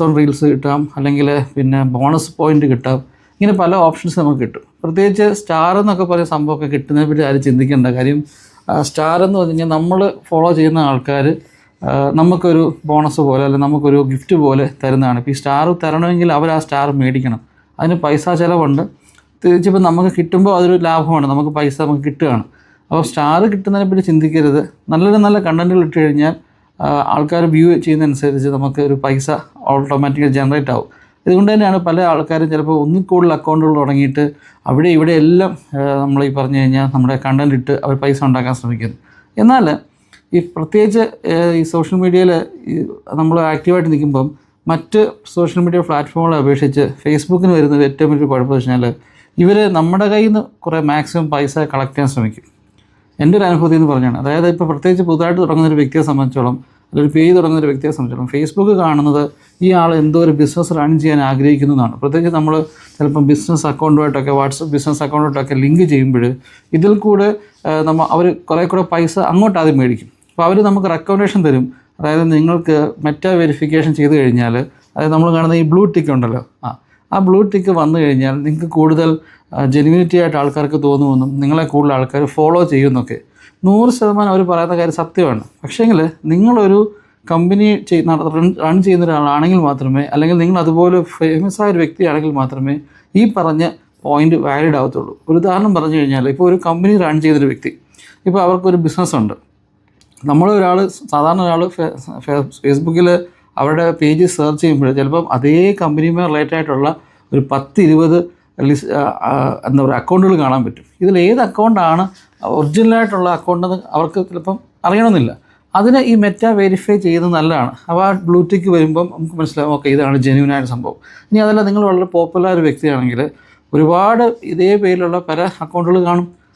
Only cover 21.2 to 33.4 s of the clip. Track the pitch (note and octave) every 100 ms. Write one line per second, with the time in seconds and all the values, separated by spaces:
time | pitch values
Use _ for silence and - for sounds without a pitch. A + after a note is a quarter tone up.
21.2 | C#3+ C#3 D3+ D3+ D3 C#3 D3+ D3 C#3+ C3+
22.2 | D#3 A#2 - _ _ _ - D#3+ D#3+ -
23.2 | D3 E3+ G#3+ G3+ G3 G3 G3 F#3+ F#3 D#3+
24.2 | D#3 D#3+ D3 C#3+ - _ - D#3+ F#3+ G#3+
25.2 | G#3 G#3 F3+ D#3+ F3 F#3 D#3+ E3+ D#3 C#3+
26.2 | D3+ E3 _ _ _ - D3 C#3+ - D3+
27.2 | D3+ E3+ E3+ D#3 E3+ E3+ D#3+ D#3 D#3 C#3
28.2 | C#3+ C#3 C#3 C#3 C#3 C#3 C#3+ C#3 C#3 C3+
29.2 | C3+ D3+ - - - C#3 C#3 C#3 C#3 C#3
30.2 | D3 C3+ C3+ D3 C3+ B2 - _ _ _
31.2 | - F3+ G3+ G#3+ G3+ F#3+ F3 E3 F3 D#3
32.2 | D3+ D#3+ D#3 D#3 D3+ D#3+ D3 F3+ F#3 F3+
33.2 | F3 D#3